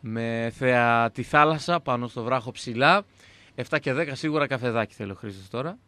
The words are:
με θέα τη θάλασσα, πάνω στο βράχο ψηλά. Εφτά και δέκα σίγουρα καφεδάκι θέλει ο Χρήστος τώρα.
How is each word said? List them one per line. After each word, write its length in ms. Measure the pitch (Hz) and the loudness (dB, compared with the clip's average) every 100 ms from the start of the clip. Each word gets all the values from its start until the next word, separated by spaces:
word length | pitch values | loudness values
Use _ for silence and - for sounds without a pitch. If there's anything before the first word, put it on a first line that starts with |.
με 520 | 110 113 117 113 117 | -6 -6 -4 -4 -4
θέα 560 | 113 131 123 120 117 117 | -2 2 4 4 4 2
τη 120 | - | -2
θάλασσα, 580 | 120 151 151 160 - 175 | 2 4 4 2 -2 -2
πάνω 280 | - 123 120 | -2 -4 -4
στο 140 | 127 | -6
βράχο 280 | 117 127 104 | -2 -2 -2
ψηλά. 540 | 110 - 117 139 190 202 _ - - - | -12 -8 2 4 4 0 _ -20 -20 -20
Εφτά 240 | - 123 151 | -12 -4 -2
και 140 | - | 0
δέκα 220 | 135 160 | -2 -2
σίγουρα 320 | 131 156 151 139 | -4 -2 0 0
καφεδάκι 480 | 131 123 113 107 | 0 0 0 -2
θέλει 160 | - 101 | -4 -10
ο 40 | |
Χρήστος 340 | 98 110 98 95 | -8 -12 -12 -10
τώρα. 300 | 117 143 214 | -8 -8 -10